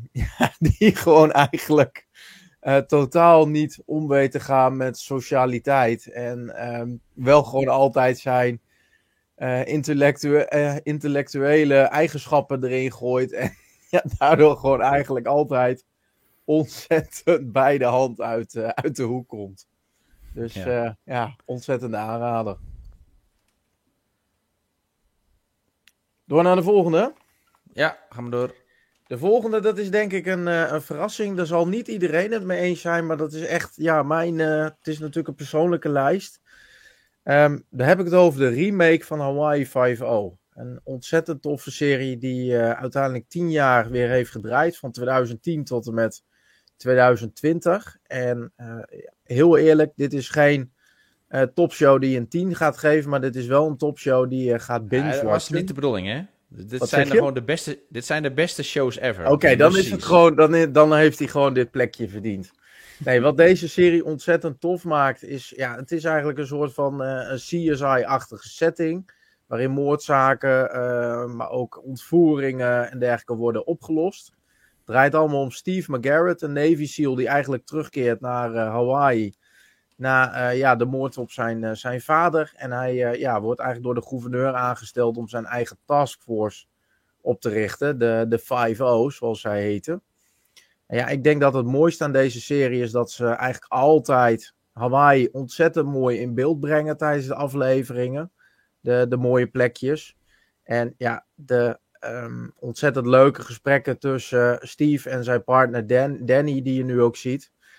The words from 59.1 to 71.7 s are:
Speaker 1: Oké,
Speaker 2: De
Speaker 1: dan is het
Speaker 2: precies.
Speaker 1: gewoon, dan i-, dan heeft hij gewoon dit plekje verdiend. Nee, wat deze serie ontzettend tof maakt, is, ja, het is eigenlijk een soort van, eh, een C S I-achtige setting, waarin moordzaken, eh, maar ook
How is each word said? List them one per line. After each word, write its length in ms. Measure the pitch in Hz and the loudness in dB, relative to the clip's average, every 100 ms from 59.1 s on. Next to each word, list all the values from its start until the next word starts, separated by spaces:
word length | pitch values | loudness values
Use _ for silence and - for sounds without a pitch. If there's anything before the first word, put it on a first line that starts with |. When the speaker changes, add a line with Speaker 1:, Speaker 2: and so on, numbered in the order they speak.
| 95 107 | -2 0
Speaker 1:
Oké, 180 | 143 160 | 4 4
Speaker 2:
De 60 | 120 | 6
Speaker 1:
dan 160 | 156 | 6
is 60 | 185 | 6
het 100 | 135 | 0
Speaker 2:
precies. 180 | - - | -4 4
Speaker 1:
gewoon, 300 | 175 170 147 | 8 8 8
dan 180 | 156 165 | 6 4
i-, 160 | 160 | 4
dan 240 | 143 151 151 | 6 6 6
heeft 240 | 156 - | 4 2
hij 80 | 139 | -4
gewoon 260 | 147 139 | 0 0
dit 180 | 127 120 | 0 -2
plekje 380 | 131 123 - 107 | -2 -4 -4 -10
verdiend. 420 | 101 107 95 92 _ _ - - - | -8 -8 -8 -10 _ _ -20 -20 -8
Nee, 220 | 131 123 | 0 2
wat 160 | 135 147 | 4 6
deze 320 | 170 180 165 | 6 6 0
serie 360 | - 175 170 156 | 2 4 4 0
ontzettend 540 | 151 - 170 165 131 | -4 0 0 -2 -6
tof 220 | 170 180 | -4 -4
maakt, 400 | 175 151 135 131 | -2 0 0 -2
is, 300 | 117 139 - 131 | -10 -14 -12 -8
ja, 200 | 131 120 | -8 -8
het 160 | 135 | -8
is 120 | 170 | -6
eigenlijk 340 | 160 156 147 139 | -2 -2 -2 -6
een 80 | 135 | -8
soort 260 | 147 147 | -6 -4
van, 300 | 127 139 139 | -2 -4 -4
eh, 260 | 131 131 120 | -6 -6 -8
een 80 | 131 | -10
C 380 | - 170 160 139 | -6 -4 -2 0
S 60 | |
I-achtige 680 | 139 131 117 120 - 107 - | 0 0 0 -4 -6 -18 -20
setting, 600 | - 165 165 160 175 190 _ _ _ _ | -2 -2 0 -4 -4 -10 _ _ _ _
waarin 240 | 117 131 | -4 -2
moordzaken, 1000 | 139 143 147 - 139 135 131 135 131 131 | -2 -2 -2 0 2 2 2 2 2 0
eh, 520 | 127 123 120 120 120 123 | -2 -4 -2 -4 -6 -8
maar 240 | 117 - | -10 -8
ook 340 | 127 120 | -8 -8